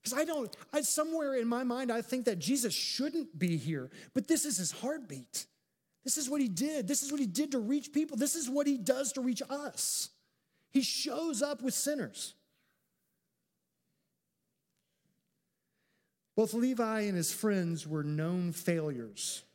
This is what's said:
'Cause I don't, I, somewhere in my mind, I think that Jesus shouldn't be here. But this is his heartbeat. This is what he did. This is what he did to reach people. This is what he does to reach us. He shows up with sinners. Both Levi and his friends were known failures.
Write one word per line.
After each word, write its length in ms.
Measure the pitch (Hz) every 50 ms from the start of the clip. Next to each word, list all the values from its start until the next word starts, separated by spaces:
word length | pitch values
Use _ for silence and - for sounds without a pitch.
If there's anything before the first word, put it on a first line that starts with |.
| _
'Cause 100 | 220 247
I 100 | 269 311
don't, 320 | 320 330 302 247 208 - - - - -
I, 80 | 294
somewhere 540 | 285 - - - 311 320 320 320 302 277 269
in 120 | 254 226 233
my 160 | 233 247 262
mind, 280 | 247 240 254 269 247
I 100 | 226 233
think 240 | 226 - - 254 233
that 140 | 240 214 175
Jesus 340 | 143 160 262 277 233 220 151
shouldn't 640 | - - - - - 262 302 294 330 285 - - 156
be 200 | 175 180 170 156
here. 340 | 120 151 160 143 127 131 - - - - _
But 120 | 262 196 -
this 180 | 320 311 -
is 120 | 294 233 175
his 140 | 185 160
heartbeat. 760 | - - - 254 302 320 254 180 143 135 123 _ - - - _ _ _ _ _ _ _ _ _ _ _ _
This 120 | 262 - 311
is 120 | 285 247
what 100 | 277 302
he 80 | 269 240
did. 400 | 185 160 247 302 311 294 226 180
This 160 | 285 - -
is 80 | 277
what 80 | 285 285
he 80 | 277 208
did 240 | 170 233 294 320
to 80 | 277 254
reach 320 | 214 208 277 294 - -
people. 240 | - 294 311 302 294
This 180 | 220 262 285 -
is 160 | 330 302 240
what 160 | 262 285 294
he 120 | 285 285 254
does 340 | 196 170 262 254 285 262 -
to 80 | 269
reach 200 | 247 254 247 - 262 -
us. 600 | 269 285 294 269 - - - - - - - - _ _ _ _ _ _ _ _ _ _ _ _
He 100 | _ 277
shows 600 | 262 - - - - 294 247 285 330 330 294 202
up 200 | 269 285 294 -
with 120 | 240 262 -
sinners. 600 | - - 269 302 285 196 120 - - - - - _ _ _ _ _ _ _ _ _ _ _ _ _ _ _ _ _ _ _ _ _ _ _ _ _ _ _ _ _ _ _ _ _ _ _ _ _ _ _ _ _ _ _ _ _ _ _ _ _ _ _ _ _ _ _ _ _ _ _ _ _ _ _ _ _ _ _ _ _ _ _ _ _ _ _ _ _ _ _ _ -
Both 160 | 220 214 214
Levi 480 | 233 233 254 262 226 233 220 220 214
and 160 | 208 208 190 175
his 160 | 165 - -
friends 520 | - - 214 202 190 180 170 165 156 -
were 180 | 156 156 156 147
known 500 | 147 151 151 156 165 175 180 180 175 160
failures. 920 | - - - 175 165 156 151 139 123 117 110 101 - - - - - - _ _